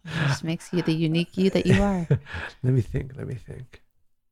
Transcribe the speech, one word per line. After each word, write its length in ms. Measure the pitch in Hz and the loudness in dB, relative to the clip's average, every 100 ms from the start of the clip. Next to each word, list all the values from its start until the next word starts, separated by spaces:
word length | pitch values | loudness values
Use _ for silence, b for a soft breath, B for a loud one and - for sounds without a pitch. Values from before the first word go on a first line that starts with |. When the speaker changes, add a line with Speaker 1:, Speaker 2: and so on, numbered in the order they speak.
Speaker 1:
It 240 | 165 156 143 | -8 -2 0
just 160 | 139 | 0
makes 260 | 165 170 - | -4 -6 -4
you 120 | 175 | -2
the 100 | 160 | 0
unique 460 | 160 160 165 170 - | 2 2 0 0 2
you 100 | 190 | 2
that 140 | 185 | 4
you 180 | 180 190 | 4 4
are. 240 | 202 190 165 | 4 0 0
Speaker 2:
<laughs> 540 | 139 - 87 - - | 0 -2 -12 -12 -4
Let 120 | 127 | 0
me 80 | 131 | 2
think, 300 | - - - - | 0 -4 -8 -10
let 100 | - | -10
me 80 | |
think. 480 | 123 - - 127 - _ _ _ _ _ | -10 -12 -16 -16 -20 _ _ _ _ _